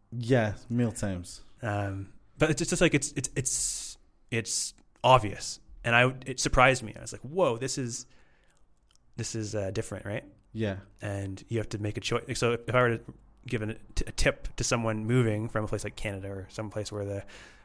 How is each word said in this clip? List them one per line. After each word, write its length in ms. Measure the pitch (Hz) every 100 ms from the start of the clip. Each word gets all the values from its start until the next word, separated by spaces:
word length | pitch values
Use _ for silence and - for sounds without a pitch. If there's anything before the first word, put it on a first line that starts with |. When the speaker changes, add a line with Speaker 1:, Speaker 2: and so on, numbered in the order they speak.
| _
Speaker 1:
Yeah, 400 | 120 117 127 107 92 -
meal 220 | 117 117
times. 480 | - 104 90 87 - - -
Speaker 2:
Um, 500 | 113 101 101 95 98 - - -
but 100 | 156
it's 80 | 151
just, 100 | 170
just 100 | 175
like, 120 | 170
it's, 180 | 143 - -
it's, 120 | 127
it's, 640 | - 131 - - - - - _ _ _
it's 440 | 117 107 - - - - _
obvious. 560 | 120 127 104 - - - - -
And 140 | 120 120
I, 180 | 127 131 -
it 120 | 127
surprised 460 | - - 131 131
me. 100 | 110 -
I 40 |
was 100 | -
like, 120 | -
"Whoa, 340 | 127 175 156 117
this 200 | 131 -
is, 300 | 123 117 - - - _ _ _ _ _ _ _ _ -
this 180 | 113
is, 200 | 113 104 104
uh, 140 | 95
different," 320 | 101 - 95 101
right? 180 | 107 - - _
Speaker 1:
Yeah. 240 | 110 107 98 - -
Speaker 2:
And 420 | 104 101 98 95 -
you 100 | 113
have 100 | 104
to 80 | 101
make 180 | 104 104
a 40 |
choice. 220 | - 117 - 123
So 140 | 120
if, 80 | 117 -
if 60 |
I 80 | 127
were 160 | 120 117
to 60 | - - - - 123
give 140 | 120
an, 140 | 107 110 -
t-, 100 | - -
a 60 |
tip 420 | - 143 - - -
to 60 |
someone 420 | 117 120 113 107 110
moving 420 | 127 117 107 113
from 160 | 113
a 20 | 107
place 160 | 104
like 120 | 104 -
Canada 320 | 107 98 98
or 180 | 98 90
some 200 | - 107
place 220 | 107 101
where 120 | 104
the, 200 | 101 101 - - - -